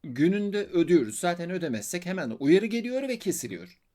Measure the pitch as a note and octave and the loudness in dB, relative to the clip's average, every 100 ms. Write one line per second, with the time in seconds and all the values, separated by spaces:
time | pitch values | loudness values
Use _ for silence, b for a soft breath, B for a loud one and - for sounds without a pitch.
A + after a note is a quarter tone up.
0 | D3+ B2 D#3+ G3+ G3+ G3+ - F3+ E3 F3 | -8 2 4 4 0 -4 -2 0 4 4
1 | A2 A2 F3 F3 E3+ F#3 E3 A2 - F3 | 4 -2 -2 -2 -4 -4 -4 -4 -6 -8
2 | F3 F#3+ C3 A2 C#3 F#3 G#3+ A#3 A#3+ B3+ | -6 -4 -6 -2 6 6 6 -4 -4 -4
3 | C4+ A#3 G3+ - B2 F2 F2+ _ _ | -4 -4 -4 -4 -6 -10 -14 _ _